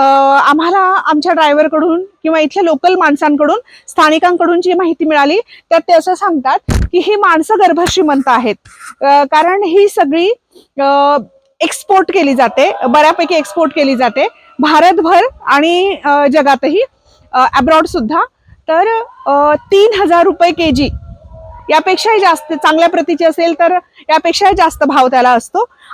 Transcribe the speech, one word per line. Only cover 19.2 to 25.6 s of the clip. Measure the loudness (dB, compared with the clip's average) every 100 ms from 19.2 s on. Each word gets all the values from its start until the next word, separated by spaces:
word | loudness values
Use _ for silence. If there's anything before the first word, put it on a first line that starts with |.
| -2
अ, | 0 0 -2
तीन | 0 2 2 2
हजार | 0 2
रुपये | 2 2 0
केजी, | 0 -2 -2 -4 -6 -14 -20 -20 -20 -20 -14 -2
यापेक्षाही | 0 0 -2 0 2
जास्त | 2 0 -4
चांगल्या | -4 0 2 0
प्रतीची | 0 -4 0 0
असेल | 0 -2 0
तर | 0 -2 _ _ -4
यापेक्षाही | -2 0 0 0 2
जास्त | 0 0
भाव | -2 2 2
त्याला | 2 2
असतो. | 0 -2 -6